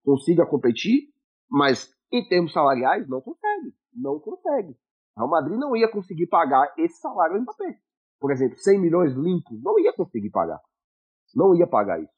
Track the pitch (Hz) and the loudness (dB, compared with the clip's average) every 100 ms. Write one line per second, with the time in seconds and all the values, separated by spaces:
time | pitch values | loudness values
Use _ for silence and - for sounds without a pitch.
0 | 139 139 - 165 - 135 120 110 196 277 | 0 2 4 2 2 2 0 0 0 0
1 | - _ _ _ _ 143 139 120 - _ | 0 _ _ _ _ 2 2 0 -4 _
2 | _ 247 - 180 165 170 143 127 131 196 | _ -4 0 0 0 2 2 2 0 -2
3 | 139 131 226 339 415 415 262 - _ 240 | -4 -8 -10 -8 -6 -6 -8 -18 _ -10
4 | 277 156 220 370 349 277 175 127 _ _ | -6 -6 -8 -10 -4 -4 -6 -14 _ _
5 | _ 107 123 165 143 220 285 226 226 208 | _ -8 -2 0 0 -4 -2 0 0 -2
6 | 185 165 170 180 147 135 143 - 165 - | -10 -6 0 0 2 2 2 0 -4 -4
7 | 285 202 165 202 254 427 381 - _ _ | -8 -2 0 -2 -6 -8 -10 -10 _ _
8 | _ _ 139 131 127 - 196 196 170 175 | _ _ -4 0 -2 0 2 2 2 2
9 | 160 127 170 175 - 110 370 427 - - | 0 0 -2 -2 -6 -8 0 2 2 -2
10 | 175 113 104 98 82 78 - _ _ _ | -6 -6 -4 -2 -2 -6 -14 _ _ _
11 | _ _ _ 127 190 175 175 113 101 82 | _ _ _ 2 4 4 4 2 0 -4
12 | 78 | -8